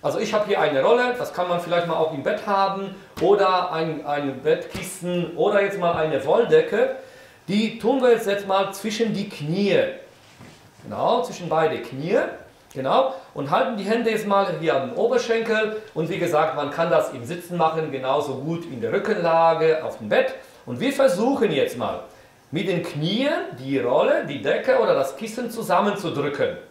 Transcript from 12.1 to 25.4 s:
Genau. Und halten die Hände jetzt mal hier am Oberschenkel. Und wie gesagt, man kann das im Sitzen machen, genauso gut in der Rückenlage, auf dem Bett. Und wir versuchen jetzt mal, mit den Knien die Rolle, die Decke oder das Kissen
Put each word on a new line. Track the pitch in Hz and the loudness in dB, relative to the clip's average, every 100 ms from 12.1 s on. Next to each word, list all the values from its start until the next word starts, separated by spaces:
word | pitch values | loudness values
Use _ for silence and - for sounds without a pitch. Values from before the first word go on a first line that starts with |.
| 240 330 - - - _ | 0 0 -8 -18 -20 _
Genau. | 143 131 214 269 - - | -6 0 2 2 -2 -14
Und | - 143 | -10 -2
halten | 185 262 220 | 0 0 -2
die | |
Hände | 190 226 226 | -2 0 0
jetzt | 214 202 | -2 2
mal | 196 190 160 | 2 2 0
hier | 160 139 | 0 0
am | 127 | 0
Oberschenkel. | 117 226 247 - 226 226 220 214 214 - | -2 2 2 0 -2 0 0 0 -4 -10
Und | - 156 | -6 -4
wie | 190 | -2
gesagt, | 170 151 160 147 | 0 2 2 0
man | 139 | -6
kann | 151 151 | -2 2
das | 156 - | 2 0
im | 131 117 | -6 -10
Sitzen | 175 - 175 | -10 -8 0
machen, | 160 160 156 | 0 0 -4
genauso | 135 127 143 139 123 | -4 -2 0 0 -4
gut | 143 165 - | -4 -6 -6
in | 127 | -6
der | 151 | -2
Rückenlage, | 180 202 190 170 165 165 160 160 156 | -2 -2 0 2 4 4 4 2 2
auf | - - | 0 -8
dem | 107 | 0
Bett. | 220 262 - - - - | 2 2 -4 -16 -20 -12
Und | 120 | -4
wir | 240 | -2
versuchen | 277 277 175 233 277 214 | 2 2 4 0 2 2
jetzt | 143 120 - | 2 0 -2
mal, | 104 - - - - _ _ | -4 -6 -10 -20 -20 _ _
mit | 151 190 | -4 0
den | 175 | -2
Knien | - 143 156 214 277 349 392 120 | -2 -4 -2 0 0 0 -4 -10
die | 135 139 | -2 0
Rolle, | 120 143 214 302 151 | 2 4 4 2 0
die | 139 | -4
Decke | 143 - - 247 | 0 0 2 4
oder | 214 | 4
das | 156 135 - | 2 0 -4
Kissen | 220 - | -8 -6